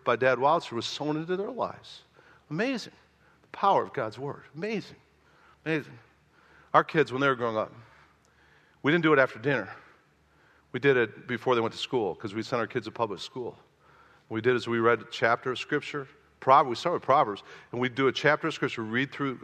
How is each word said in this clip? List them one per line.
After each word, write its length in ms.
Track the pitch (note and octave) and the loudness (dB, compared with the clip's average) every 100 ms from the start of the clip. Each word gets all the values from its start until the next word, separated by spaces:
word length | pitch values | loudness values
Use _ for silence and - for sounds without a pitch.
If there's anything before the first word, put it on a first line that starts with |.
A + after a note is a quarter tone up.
by 100 | - | -2
Dad 240 | A#2 C3 B2 | 2 2 4
Wildster 340 | C#3 E3 - | 2 2 -2
was 140 | A#2 A2+ | -8 -8
sown 300 | - D3 D3+ | -6 -4 -4
into 200 | E3 F#3 | -4 -6
their 140 | A3+ | -6
lives. 520 | B3 F#2+ - - - _ _ _ _ - | -6 -6 -8 -20 -20 _ _ _ _ -12
Amazing. 440 | D#3 B3 B3 - _ _ _ _ _ | -4 -4 -4 -10 _ _ _ _ _
The 60 | _ | _
power 340 | - G3+ D3 | -2 2 2
of 100 | F#2+ | 0
God's 260 | - A2 A#2 | -6 -6 -8
Word. 240 | C#3 - - | -10 -12 -14
Amazing. 420 | D3+ G#3 G#3 - - _ _ _ _ _ _ | -10 -6 -6 -8 -20 _ _ _ _ _ _
Amazing. 340 | D3+ D#3 B2+ A#2+ _ _ _ _ _ - _ | -4 -4 -6 -20 _ _ _ _ _ -20 _
Our 120 | D3+ | 4
kids, 260 | E3 D#3+ C3+ | 4 2 2
when 100 | C3 | 2
they 80 | C#3 | 0
were 60 | |
growing 220 | B2 A#2+ A2 | 0 -2 -2
up, 160 | F#2+ A#2 - - _ _ _ _ _ _ _ _ | -4 -8 -20 -20 _ _ _ _ _ _ _ _
we 100 | - | 0
didn't 100 | E3+ | 2
do 100 | D#3+ | 4
it 60 | C#3+ | 4
after 200 | C3 A2 | 4 0
dinner. 300 | C3+ B2+ F#2+ - - _ _ _ _ _ _ _ _ | -4 -2 -4 -14 -20 _ _ _ _ _ _ _ _
We 80 | B2 | 0
did 160 | C#3 B2+ | 4 4
it 300 | A2 - - | 2 -2 -8
before 280 | A#2+ C3 | -4 2
they 60 | A#2+ | 2
went 120 | A2+ | 2
to 80 | - | -4
school, 340 | - B2+ G2 | -4 -2 -2
'cause 200 | D#2 G2 | -4 -8
we 80 | G#2 | -8
sent 180 | - B2 | -4 -4
our 60 | A2 | -2
kids 200 | B2 A2 | -6 -8
to 60 | |
public 280 | - A2+ F2 | -6 -6 -6
school. 380 | - C3 A2 - _ _ _ _ _ _ - | -10 -10 -12 -14 _ _ _ _ _ _ -8
What 80 | A2 | 0
we 40 | |
did 120 | B2 | 2
is 140 | A#2+ A#2 | 2 0
we 100 | A#2 | 2
read 220 | A2+ A2+ | 4 2
a 60 | - | -2
chapter 400 | - A2+ A#2+ C3 | -2 0 0 -2
of 80 | A#2+ | -8
Scripture. 480 | - D3 - D3 C3+ _ _ _ | -4 -6 -4 -12 -12 _ _ _
Proverbs, 300 | C3 C#3 C#3 | 6 6 6
we 60 | A2+ | -2
start 180 | F3 | -2
with 80 | E3+ | -4
Proverbs, 400 | - C#3+ A#2 G2 - - - | 2 4 4 -2 -12 -20 -12
and 80 | A#2+ | -4
we'd 140 | B2+ | -2
do 120 | B2 C3+ | 2 0
a 40 | |
chapter 340 | - D3+ D3+ D#3+ | 2 2 2 -2
of 80 | |
Scripture, 280 | - C3 - | -4 -6 -4
read 280 | A2 A#2+ C#3 | -4 -2 -4
through, 280 | - C#3 A#2+ | -4 -6 -6